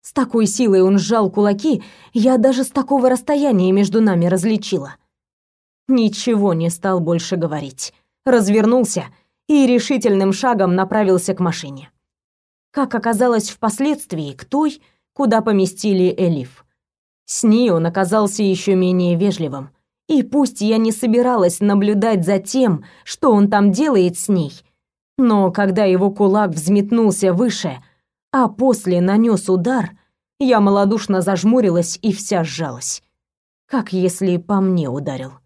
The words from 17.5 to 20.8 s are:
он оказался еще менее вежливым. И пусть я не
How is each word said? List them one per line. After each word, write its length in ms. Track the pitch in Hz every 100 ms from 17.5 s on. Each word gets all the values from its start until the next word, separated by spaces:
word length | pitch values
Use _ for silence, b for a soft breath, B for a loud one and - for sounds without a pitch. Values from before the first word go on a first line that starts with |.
| 220 247
он 160 | 170 170
оказался 560 | 185 185 214 208 202
еще 340 | 202 185 - 185
менее 400 | 180 180 175 170
вежливым. 540 | 202 196 156 135 139 _ _ _ -
И 160 | 302
пусть 380 | - 277 269 -
я 160 | 208
не 140 | 220